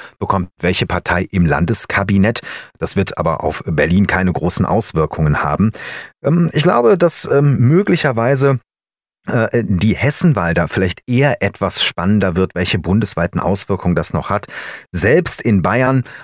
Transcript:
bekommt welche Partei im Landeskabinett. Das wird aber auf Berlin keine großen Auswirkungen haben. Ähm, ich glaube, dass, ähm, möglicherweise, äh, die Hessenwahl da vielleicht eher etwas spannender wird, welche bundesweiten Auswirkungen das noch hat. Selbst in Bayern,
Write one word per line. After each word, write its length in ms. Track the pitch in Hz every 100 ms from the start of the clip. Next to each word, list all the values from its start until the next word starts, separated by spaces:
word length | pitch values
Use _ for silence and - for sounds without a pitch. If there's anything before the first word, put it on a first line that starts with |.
| - -
bekommt 300 | 98 98 90 -
welche 240 | 87 92 -
Partei 420 | 90 - 87 -
im 160 | 95 85
Landeskabinett. 960 | 71 85 110 - - 98 98 104 117 - - - -
Das 180 | - -
wird 220 | 95 -
aber 260 | 85 78
auf 200 | 76 - -
Berlin 400 | 76 78 90 95
keine 260 | - 92
großen 340 | 82 90 - 87
Auswirkungen 800 | 101 - 80 76 - 78 71
haben. 280 | 71 76 107 - - - - _
Ähm, 280 | - 170 165
ich 100 | -
glaube, 340 | 165 226 240 185
dass, 280 | 170 - -
ähm, 320 | 139 143 131
möglicherweise, 1000 | 120 165 208 180 143 113 117 139 139 135 _ _ _ _ _ _ -
äh, 340 | 127 110 120
die 320 | 104 92 107
Hessenwahl 600 | - 135 - 175 117 85
da 140 | 85 80
vielleicht 340 | - 95 - -
eher 380 | 123 143 107
etwas 400 | 98 - 95 -
spannender 540 | - - 90 107 98 87
wird, 180 | 95 87
welche 240 | 92 101
bundesweiten 640 | 78 101 - - 85 85
Auswirkungen 520 | 73 98 - 98 90
das 200 | 80 80
noch 160 | 80 -
hat. 180 | 101 - - - - -
Selbst 480 | 87 107 151 175 -
in 200 | - 98
Bayern, 440 | 90 117 131 131 - -